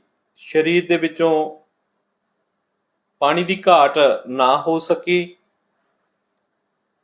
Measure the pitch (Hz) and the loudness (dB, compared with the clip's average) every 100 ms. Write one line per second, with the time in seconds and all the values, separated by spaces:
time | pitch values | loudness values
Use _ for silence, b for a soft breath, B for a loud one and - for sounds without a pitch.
0 | _ _ _ _ - 156 156 175 175 170 | _ _ _ _ -6 -2 0 0 0 -2
1 | 160 160 165 156 156 - _ _ _ _ | -2 -2 0 0 -2 -10 _ _ _ _
2 | _ _ _ _ _ _ _ _ _ _ | _ _ _ _ _ _ _ _ _ _
3 | _ - 143 165 180 190 - 170 139 156 | _ -4 -2 0 -2 -2 2 4 4 4
4 | 139 - - 127 127 143 165 165 - 170 | 2 0 -4 -2 2 2 0 -4 -2 -4
5 | - 180 175 - _ _ _ _ _ _ | -2 -4 -4 -14 _ _ _ _ _ _
6 | _ _ _ _ _ _ _ _ _ _ | _ _ _ _ _ _ _ _ _ _